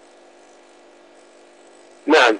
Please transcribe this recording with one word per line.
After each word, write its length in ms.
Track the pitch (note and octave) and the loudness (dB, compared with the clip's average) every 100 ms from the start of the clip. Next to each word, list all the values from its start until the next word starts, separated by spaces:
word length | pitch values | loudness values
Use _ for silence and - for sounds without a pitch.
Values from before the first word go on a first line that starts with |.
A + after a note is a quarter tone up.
| _ _ _ _ - - _ _ _ _ G1+ _ _ _ _ _ _ _ _ _ - | _ _ _ _ -20 -20 _ _ _ _ _ _ _ _ _ _ _ _ _ _ -2
نعم، 320 | D#3 B2 | 0 0